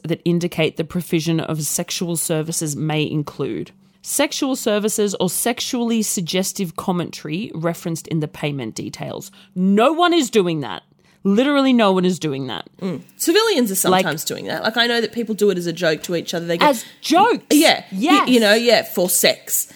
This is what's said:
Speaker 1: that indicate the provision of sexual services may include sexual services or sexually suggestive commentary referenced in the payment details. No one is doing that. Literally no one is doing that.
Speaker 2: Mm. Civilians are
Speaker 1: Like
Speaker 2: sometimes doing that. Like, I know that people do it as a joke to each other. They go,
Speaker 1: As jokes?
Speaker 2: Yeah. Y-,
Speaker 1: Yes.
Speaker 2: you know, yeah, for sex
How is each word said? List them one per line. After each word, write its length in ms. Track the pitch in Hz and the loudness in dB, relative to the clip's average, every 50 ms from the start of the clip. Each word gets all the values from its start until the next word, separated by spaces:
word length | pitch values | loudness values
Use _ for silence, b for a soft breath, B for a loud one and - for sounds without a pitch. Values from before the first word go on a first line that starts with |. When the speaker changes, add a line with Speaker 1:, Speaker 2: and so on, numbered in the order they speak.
| - | -4
Speaker 1:
that 160 | 156 165 - - | -6 -6 -2 0
indicate 500 | 170 170 170 175 170 - - 156 - - | 0 0 0 0 -2 -2 0 0 0 0
the 80 | - 160 | -4 -8
provision 560 | - - 180 160 - 180 160 151 165 165 160 | -4 -4 -6 -4 -2 -2 0 0 0 0 0
of 220 | - - 156 156 | -2 -4 -4 -4
sexual 520 | 147 - - - 175 - - - 190 170 170 | -4 -4 -4 -4 -6 -6 -6 -6 -4 -4 -4
services 600 | 151 - - 165 156 156 165 165 - 165 151 143 | -4 -2 -2 -2 -2 -2 -4 -4 -4 -4 -4 -4
may 320 | - 156 156 156 156 151 98 | -4 -2 -2 0 0 0 0
include 600 | - 156 143 - - - 139 - 110 78 - - - b b b b b | -2 -4 -4 -4 -6 -6 -6 -6 -4 -6 -8 -10 -14 b b b b b
sexual 520 | - - - - 294 302 - - 294 262 262 | -10 -6 0 0 0 0 0 -2 -2 -2 -2
services 600 | - - 226 208 208 202 220 - - 208 202 190 - | -2 -2 0 0 0 0 -2 0 0 -2 -2 -2 -2
or 120 | 185 170 | -4 -2
sexually 720 | - - - 233 240 - - - 269 233 240 226 233 220 | -2 -2 -2 -2 -2 -4 -6 -4 -2 -2 0 0 0 0
suggestive 720 | 208 - - 208 170 147 185 185 190 - - - 196 160 - | 0 -2 -2 -4 -4 -2 -2 -2 -2 -2 -4 -6 -6 -6 -6
commentary 720 | - - 196 180 175 156 - - - - 151 156 185 233 - - | -8 -4 -2 -2 -2 -4 -6 -8 -12 -10 -8 -6 -6 -8 -8 -8
referenced 520 | 160 165 170 165 - - 170 165 156 - - | -4 -4 -4 -4 -4 -6 -8 -8 -8 -6 -4
in 120 | 170 160 | -4 -4
the 80 | 151 147 | -4 -4
payment 460 | - - 160 147 143 135 117 110 - | -8 -6 -6 -6 -6 -6 -8 -8 -8
details. 560 | - - - - - - 139 - - - - B B B B B | -10 -10 -10 -10 -10 -10 -10 -10 -12 -14 -16 B B B B B
No 380 | 185 185 196 202 214 240 294 320 | 0 2 4 4 6 4 4 4
one 180 | 320 349 339 | 4 2 4
is 160 | 339 339 254 - | 4 2 0 2
doing 320 | - 214 180 175 160 151 | 2 2 2 2 0 -4
that. 220 | 131 107 90 - _ _ _ b b b b b - | -4 -8 -10 -12 _ _ _ b b b b b 0
Literally 480 | 196 202 220 269 294 285 277 269 269 | 2 4 4 4 4 4 4 4 4
no 180 | 247 233 214 196 | 6 6 6 4
one 140 | 190 185 180 | 4 4 2
is 140 | 180 185 - | 0 0 0
doing 280 | 156 156 135 135 135 123 | -4 -4 -4 -4 -6 -6
that. 200 | 107 - - - _ - | -8 -10 -10 -14 _ -10
Speaker 2:
Mm. 180 | 185 190 156 - - - _ | -8 -8 -8 -8 -12 -16 _
Civilians 540 | - - 320 339 427 453 453 392 262 240 190 190 - - | -4 0 2 2 4 4 4 2 2 2 0 0 0 2
are 40 | - | 4
Speaker 1:
Like 140 | 185 190 190 | 4 4 2
Speaker 2:
sometimes 200 | 165 165 160 - | 0 -2 -4 -6
doing 200 | - - 92 92 | -8 -8 -8 -8
that. 180 | 95 - - | -8 -8 -4
Like, 140 | - 220 226 | -4 -2 0
I 100 | 240 233 | 0 0
know 140 | 240 233 233 | 0 0 0
that 120 | 226 - | -2 -2
people 220 | - 233 220 220 214 | -4 -6 -4 -4 -2
do 140 | 180 208 202 | 2 2 2
it 60 | 185 175 | 2 0
as 80 | 175 | -2
a 60 | 175 | -4
joke 300 | 165 170 180 160 160 151 - | -4 0 0 0 0 0 -4
to 100 | - 175 | -4 -4
each 200 | 160 - - 190 | -4 -4 -4 -6
other. 100 | 170 170 | -6 -4
They 120 | 170 170 175 | -4 0 4
go, 80 | 269 | 4
Speaker 1:
As 180 | 302 254 226 B B B B | 4 4 2 B B B B
jokes? 460 | - - 302 359 427 480 349 202 - - | -2 2 4 4 4 4 2 0 0 4
Speaker 2:
Yeah. 300 | 302 294 330 262 160 - - - | 4 6 6 6 4 2 -2 -10
Y-, 80 | 185 190 | -6 -2
Speaker 1:
Yes. 300 | 240 339 381 403 330 254 | 2 2 4 4 4 4
Speaker 2:
you 100 | 254 233 | 4 4
know, 120 | 220 202 214 | 6 4 4
yeah, 280 | 233 233 240 214 147 - | 4 4 4 4 4 2
for 240 | - - 202 175 185 | -2 -2 -2 0 0
sex 560 | - - - 156 - - - - - - - B B | 0 2 2 2 2 0 -6 -6 -4 -4 -4 B B